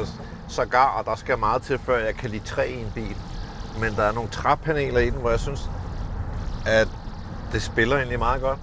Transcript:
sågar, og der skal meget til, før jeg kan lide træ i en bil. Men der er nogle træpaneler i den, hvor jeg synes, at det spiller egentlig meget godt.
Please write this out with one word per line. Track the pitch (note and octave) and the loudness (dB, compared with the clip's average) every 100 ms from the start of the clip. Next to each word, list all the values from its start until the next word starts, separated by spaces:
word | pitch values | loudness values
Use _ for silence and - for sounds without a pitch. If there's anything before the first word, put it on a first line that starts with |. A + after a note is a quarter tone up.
| G#2+ - - - - | 0 -6 -12 -12 -6
sågar, | - B2 B2 C3+ G#2 | -2 4 6 6 4
og | |
der | A2 | -2
skal | A2 - B2 | -2 0 2
meget | G#2+ B2 | 4 2
til, | - B2+ | 0 -2
før | - A#2+ | 2 2
jeg | A2 | 2
kan | G#2+ B2 | -2 -4
lide | G#2 | -4
træ | - - C3 | -4 -2 -2
i | B2+ | -4
en | A2 | -6
bil. | A#2 G#2+ F#2+ - - - - - G#2+ | -6 -6 -6 -8 -8 -8 -8 -8 -2
Men | A2+ G#2 | -2 2
der | |
er | G#2+ | 2
nogle | A2+ G#2+ | 2 -4
træpaneler | - B2+ D3 D3+ D3+ C3+ B2 | 0 2 2 2 0 2 4
i | A#2+ | 4
den, | C3+ | 2
hvor | A#2+ | 2
jeg | A#2 | 2
synes, | C#3+ C#3 - - - - - - - - - - - | 0 -4 -4 -6 -6 -6 -4 -4 -4 -4 -4 -4 4
at | A2 A2 - - - - - - | 4 4 0 -10 -10 -10 -8 -4
det | A2 | -2
spiller | - - A2+ C#3 | 0 2 4 4
egentlig | B2 A#2+ | 2 0
meget | A#2 C3 | 2 2
godt. | C3 C3+ | 0 -2